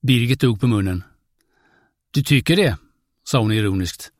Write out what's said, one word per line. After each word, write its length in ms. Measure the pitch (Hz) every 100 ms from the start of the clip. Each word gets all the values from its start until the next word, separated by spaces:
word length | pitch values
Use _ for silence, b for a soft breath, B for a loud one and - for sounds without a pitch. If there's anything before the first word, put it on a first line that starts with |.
Birgit 380 | 131 127 120 135
drog 220 | 131 107
på 60 | 123
munnen. 360 | 107 98 92 - _ _ _ _ _ _ _ _ _ _
"Du 120 | 147
tycker 320 | 139 139 - 170
det?" 220 | 180 95 _ _ _ _
sa 160 | - 135
hon 120 | 107
ironiskt. 580 | 107 104 95 90 - - _